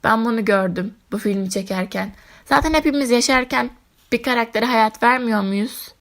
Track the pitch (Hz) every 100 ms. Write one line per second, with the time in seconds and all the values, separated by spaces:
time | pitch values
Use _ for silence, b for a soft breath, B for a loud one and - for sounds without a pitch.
0 | - 226 226 226 208 196 190 175 196 -
1 | _ 202 214 196 190 196 190 190 185 190
2 | 196 B B B - 277 311 311 302 285
3 | 262 240 247 262 247 294 247 - _ _
4 | _ 233 247 240 233 220 240 233 220 220
5 | 240 254 247 214 196 196 226 - - _